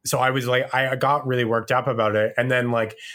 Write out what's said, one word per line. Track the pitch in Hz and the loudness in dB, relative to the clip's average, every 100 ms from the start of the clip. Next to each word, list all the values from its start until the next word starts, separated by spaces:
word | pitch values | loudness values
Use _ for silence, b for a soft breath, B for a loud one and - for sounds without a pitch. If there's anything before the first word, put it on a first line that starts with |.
| - | -4
so | 135 | 0
I | 127 | 0
was | 131 123 | 0 0
like, | 127 131 | 0 0
I | 131 131 131 | -2 -2 0
got | 135 143 131 | 0 0 0
really | 127 113 | 0 0
worked | 113 110 | 0 0
up | 127 135 | 0 0
about | 113 107 107 | 0 2 2
it. | 110 - | 0 0
And | 123 | 0
then, | 127 120 | 0 0
like, | 117 110 - B | 0 -2 -6 B